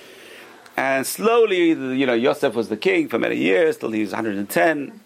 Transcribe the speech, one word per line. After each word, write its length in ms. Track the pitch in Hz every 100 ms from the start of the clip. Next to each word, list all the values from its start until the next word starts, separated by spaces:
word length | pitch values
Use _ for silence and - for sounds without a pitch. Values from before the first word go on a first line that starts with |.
| - - - - - - - -
And 260 | 131 135
slowly, 640 | 127 - 208 240 220 180 170
you 360 | 143 131 131 131
know, 80 |
Yosef 400 | 117 131 143 139
was 140 | 113 107
the 80 | 107
king 320 | 185 185 143
for 100 | 110
many 160 | 117
years, 440 | 117 170 185 160 147
till 120 | 127
he 100 | 110
was 120 | 101
a 20 |
hundred 220 | 104 113 98
and 120 | 104
ten. 520 | 170 170 151 147 -